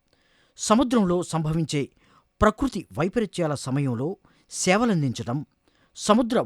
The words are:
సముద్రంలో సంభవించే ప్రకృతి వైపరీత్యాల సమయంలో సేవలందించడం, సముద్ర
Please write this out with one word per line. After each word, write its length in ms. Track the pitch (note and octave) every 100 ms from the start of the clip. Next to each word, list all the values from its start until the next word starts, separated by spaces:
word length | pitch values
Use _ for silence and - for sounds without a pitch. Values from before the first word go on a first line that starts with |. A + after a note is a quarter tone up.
| _ _ _ _ _ -
సముద్రంలో 580 | - A3 C4+ A#3+ F#3+ F3+
సంభవించే 580 | E3 D#3+ D#3 D#3+ D#3+ D3 C3 _ _ _ _ -
ప్రకృతి 400 | G#3+ - C4+ G3 - G2
వైపరీత్యాల 560 | F3 A#3+ G#3+ - D#3+ C#3+ -
సమయంలో 420 | C3+ C#3 A#2 C#3+ G3+ _ _ _
సేవలందించడం, 840 | - - G3 A#3+ F3+ C#3 A2+ A2 C3+ - _ _ _ _ -
సముద్ర 420 | - A3+ A#3+ A3+